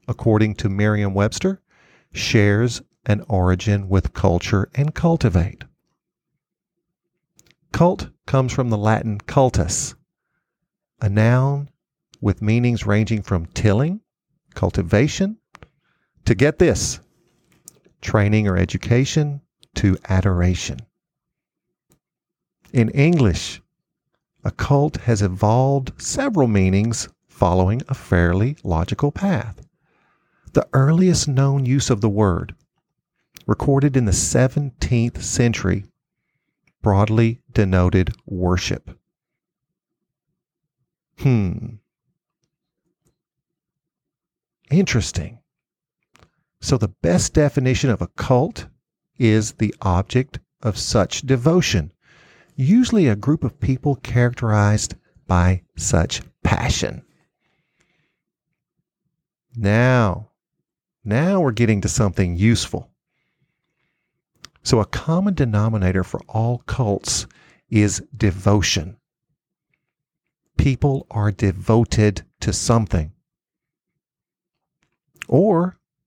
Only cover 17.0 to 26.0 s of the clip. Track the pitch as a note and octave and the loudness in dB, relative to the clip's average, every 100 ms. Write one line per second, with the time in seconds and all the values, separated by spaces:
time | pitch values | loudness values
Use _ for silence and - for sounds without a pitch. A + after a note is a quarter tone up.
17 | _ _ _ _ _ _ - _ _ _ | _ _ _ _ _ _ -20 _ _ _
18 | - G#2+ G2+ G#2+ G#2 F2+ F2 - - A#2+ | -4 0 2 2 2 0 -2 -4 -2 0
19 | C#3 D#3 D3 C#3+ - _ _ - G2+ F#2 | 0 -2 -2 -6 -14 _ _ -2 0 0
20 | - F#2 G2 F2+ F2+ F2+ - B1 - _ | -2 0 0 2 0 0 -6 -12 -16 _
21 | _ _ _ _ _ _ _ _ _ _ | _ _ _ _ _ _ _ _ _ _
22 | _ _ _ _ _ _ _ B2+ A2 C#3+ | _ _ _ _ _ _ _ 0 0 2
23 | D3+ E3+ A2+ D#2+ - - _ _ _ _ | 2 4 2 0 -6 -14 _ _ _ _
24 | _ _ _ _ - - - C#3 D3+ - | _ _ _ _ -8 -4 0 0 0 -2
25 | - G#2+ G2 F#2 G#2+ A#2+ C3+ C#3 C3 - | -2 0 -2 0 0 2 0 -2 -4 -10